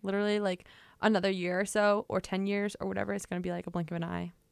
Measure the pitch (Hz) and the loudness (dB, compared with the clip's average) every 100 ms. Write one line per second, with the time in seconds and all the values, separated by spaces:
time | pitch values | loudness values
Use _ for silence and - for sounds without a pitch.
0 | 196 196 208 208 202 180 - - - - | -2 0 2 2 0 -2 -8 -20 -20 0
1 | 214 202 190 190 175 180 202 214 208 208 | 2 4 2 0 0 0 0 4 4 4
2 | - 185 - 190 196 202 208 - 190 196 | 2 -2 0 -2 0 0 -2 -2 -4 -2
3 | 202 202 - 180 180 175 180 175 165 170 | -2 -4 -4 -4 -2 -4 -4 -4 -4 -4
4 | 170 175 175 - _ | -4 -4 -6 -10 _